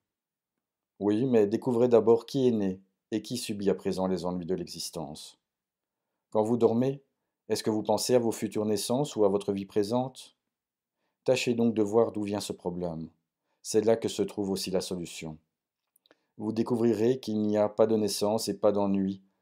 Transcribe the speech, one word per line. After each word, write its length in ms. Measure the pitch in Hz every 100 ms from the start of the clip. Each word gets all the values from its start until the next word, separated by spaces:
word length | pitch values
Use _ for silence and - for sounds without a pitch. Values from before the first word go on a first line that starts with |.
| _ _ _ _ _ _ _ _ _ -
Oui, 280 | 101 107 135
mais 200 | 117 101
découvrez 420 | 110 - 117 123
d'abord 360 | 117 107 117
qui 240 | - 139 127
est 40 |
né 280 | 113 98 95 _ _ -
et 100 | 110
qui 160 | 107 120
subit 320 | - 104 98
à 60 |
présent 320 | 92 98 90 95
les 180 | 92
ennuis 220 | 90 90 82
de 80 |
l'existence. 840 | 92 85 85 - 85 71 76 - _ _ _ _ _ _ _ _ _ _
Quand 120 | 107
vous 140 | 107 120
dormez, 460 | 113 113 131 139 _ _ _ _ -
est-ce 120 | 107
que 80 | -
vous 120 | 107
pensez 320 | 104 104 -
à 40 | 123
vos 140 | 117
futures 320 | 107 107 110
naissances 520 | 107 101 - 120 147 -
ou 80 |
à 40 | 101
votre 240 | 98 101
vie 140 | 101 98
présente ? 720 | 107 101 120 131 - - _ _ _ _ _ _ _ _ _
Tâchez 280 | - 127 -
donc 220 | 113 117
de 80 | 107
voir 300 | 104 110 113
d'où 100 | 104
vient 180 | 101 104
ce 140 | -
problème. 560 | - 92 87 87 80 80 _ _ _ _ _
C'est 220 | - 110
là 120 | 107 113
que 120 | 104
se 140 | -
trouve 280 | 98 - 101
aussi 200 | 95 -
la 80 | 92
solution. 580 | 87 90 82 - 82 76 _ _ _ _ _ _ _ _ _ -
Vous 140 | 107
découvrirez 680 | 107 117 120 120 104 113 113
qu'il 200 | - 107
n'y 140 | 107 104
a 120 | 104
pas 180 | - 113
de 100 | 110
naissance 520 | 104 - 104 110 107
et 100 | 98
pas 140 | 107
d'ennui, 500 | 101 101 98 95 98 _ _